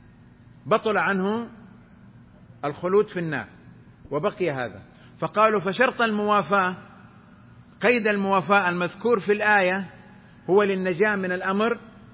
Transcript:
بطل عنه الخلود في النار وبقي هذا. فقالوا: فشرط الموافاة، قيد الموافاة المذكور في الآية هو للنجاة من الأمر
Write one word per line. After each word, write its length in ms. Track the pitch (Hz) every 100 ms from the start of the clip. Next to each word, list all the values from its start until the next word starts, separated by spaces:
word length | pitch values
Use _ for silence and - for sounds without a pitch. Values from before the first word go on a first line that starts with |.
| - - - - - - -
بطل 320 | 220 220 196
عنه 500 | 165 196 190 220 226 - - - - - - - - - - -
الخلود 440 | 147 143 175 196 208
في 100 | 185
النار 300 | 165 139 104 - - - - - -
وبقي 400 | 147 202 - 175
هذا. 320 | 135 120 98 - - - -
فقالوا: 420 | 160 208 220 214
فشرط 400 | 175 185 254 -
الموافاة، 760 | 233 208 208 208 151 202 185 180 - - - - - - - - - -
قيد 240 | 208 247 214
الموافاة 640 | 202 196 196 165 202 180
المذكور 520 | 175 175 - 233 233
في 120 | 160
الآية 560 | 208 208 208 180 190 180 - - - - - -
هو 120 | 190
للنجاة 540 | 202 190 185 165 214 202
من 160 | 185
الأمر 460 | 180 190 196 226 240 - - -